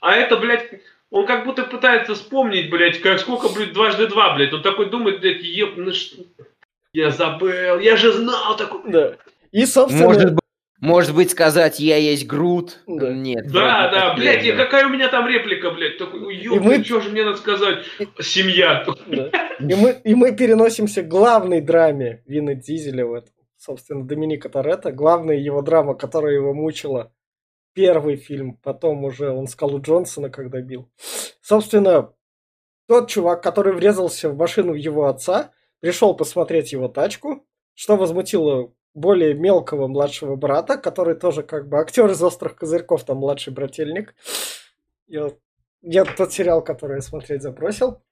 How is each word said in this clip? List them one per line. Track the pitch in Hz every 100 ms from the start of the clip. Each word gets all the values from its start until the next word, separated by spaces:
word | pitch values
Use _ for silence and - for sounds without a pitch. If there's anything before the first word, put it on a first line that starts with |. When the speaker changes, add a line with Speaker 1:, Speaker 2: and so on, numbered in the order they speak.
Speaker 1:
А | 175 208
это, | 247 226
блядь, | 233 233 - - _ _ _
он | 202 202
как | 247 233
будто | 254
пытается | 247 240 247 233 220 208
вспомнить, | - 269 240 190 156
блядь, | 170 175 170
как, | 190 190
сколько, | - 247 226
блядь, | 190 202
дважды | 170 214 196 220
два, | 202 202 139
блядь. | 139
Он | -
такой | 196 196 202
думает, | 233 220 190
блядь: | 185 175
«Еб-, | 170 175 202 175
ну | 185
ш-, | 180 - - 180 _ - _ _ _ _
я | 156 156
забыл, | 139 165 160 185 180 180 180
я | 208 220
же | 226
знал», | 208 233 233 226 -
такой. | 214 196 233
Speaker 2:
Да. | 170 143 - _ _ _
И, | 202 254
собственно | 262 254 147 -
Speaker 3:
Может | 208 190
бы-, | 160 - _ _ _
может | 143 175 156
быть, | 151 180
сказать: | - 165 151 160 147
«Я | 147 151
есть | 151 147 123
Грут»? | 143 175 175 175 - -
Speaker 2:
Да. | 160 127
Speaker 3:
Нет, | 131 131 120 127
Speaker 1:
Да, |
Speaker 3:
вроде | 170 214 214 180
Speaker 1:
да, | 190 185
Speaker 3:
так | -
Speaker 1:
блядь, | 247 254 -
и |
Speaker 3:
вредно. | -
Speaker 1:
какая | 262 277 269
у |
меня | 262 262
там | 254 240
реплика, | 247 208 185 180
блядь? | 160 156 -
Такой: | 180 - 202
«Ой, | 190
еб, | 202 208
Speaker 2:
И |
мы | 196 269 214
Speaker 1:
че | 233
же | 208
мне | 214 214
надо | 202
сказать? | 208 196 202 170 - - 208 -
Семья». | 160 190 190 180 170 147 - - -
Speaker 2:
Да. | 269 - 349 - -
И | 147 190
мы, | 226 254 214
и | 226
мы | 254
переносимся | 208 220 220 226 220 208 202
к | 165
главной | 170 226 226 185 170
драме | 151 165 160 143 123 113 _
Вина | 143 147 139
Дизеля | 127 160 147 131 120
в |
этом. | 117 117 _ _ _
Собственно, | - 131 _ 143 127
Доминика | 147 156 151 -
Торетто. | 139 135 180 175
Главная | 131 151 170 160 147
его | 143 143
драма, | 143 160 143 131
которая | - 165 151 143
его | 139
мучила. | 143 156 151 151 131 - _ _ _ _ _ _
Первый | - 190 165 151 139
фильм, | - 143 131 117
потом | - 120 165 147
уже | 139 123 143
он | 131 135
«Скалу | - 143 143
Джонсона» | 139 165 175 - 139
когда | 127 127 127
бил. | 127 127 127 _ - - - _
Собственно, | - 214 208 214 196 170 120 _ _ _ _ _ _ _ _
тот | 240 240
чувак, | - 170 170
который | 175 170 196
врезался | 180 190 208 175 - 156
в | 143
машину | 165 - 180 151
его | 147 151 143
отца, | 131 - 190 302 _ _ _
пришел | 160 175 214 -
посмотреть | 151 - 165 165 143
его | 139 127
тачку, | - 170 - - 285 _ _ _ _
что | - 208
возмутило | 185 170 185 202 151 135 120 _ _ 151
более | 160 196 156 147
мелкого | 175 185 - 147 135
младшего | 135 143 - 147 139
брата, | 143 139 170 285
который | 190 160 170 165
тоже | 180 147
как | 147 156 143
бы | 143
актер | 156 - 214
из | 190
«Острых | 175 - - -
козырьков», | 160 165 165 160 -
там | 135
младший | 139 143 -
брательник. | 135 135 - 151 170 214 _ - - - - - _ _ _ _
Я, | 151 147 - _ _ _ _
я | 170 170 190
тот | - 185
сериал, | - 180 165
который | 165 151 147 139
я |
смотреть | 131 156 139 143
забросил. | 139 127 160 214 254 - _